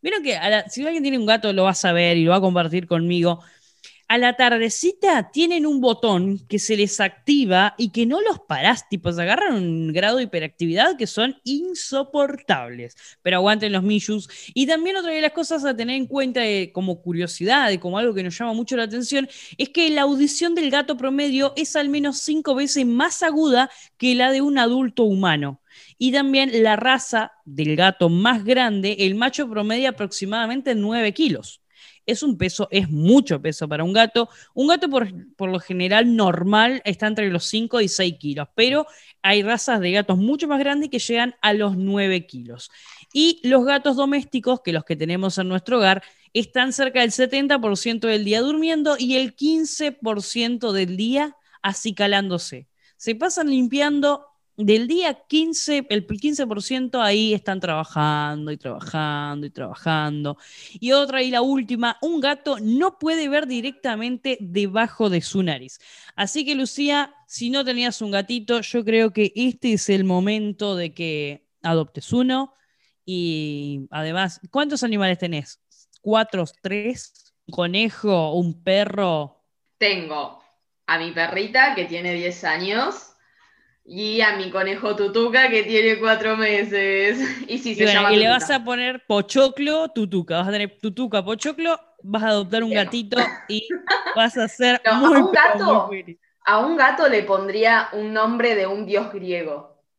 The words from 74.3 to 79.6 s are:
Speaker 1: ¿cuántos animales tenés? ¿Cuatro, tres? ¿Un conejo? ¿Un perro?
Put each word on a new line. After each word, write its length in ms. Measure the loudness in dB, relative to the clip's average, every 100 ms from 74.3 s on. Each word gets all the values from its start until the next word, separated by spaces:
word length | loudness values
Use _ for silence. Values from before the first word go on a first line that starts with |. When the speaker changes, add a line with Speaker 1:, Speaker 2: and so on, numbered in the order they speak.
| -6 -6
Speaker 1:
¿cuántos 320 | -2 -2 -2
animales 360 | -2 0 0 0
tenés? 420 | -4 -6 -8 -16 _ _ _ _
¿Cuatro, 440 | 0 2 2 -2 -6 _
tres? 720 | -8 -6 -4 -8 -12 _ _ _ -16
¿Un 60 |
conejo? 800 | -4 -2 0 -2 -2 0 0 0
¿Un 300 | 0 -2 -2
perro? 800 | 0 0 0 0 0 -2 -4 _ _ _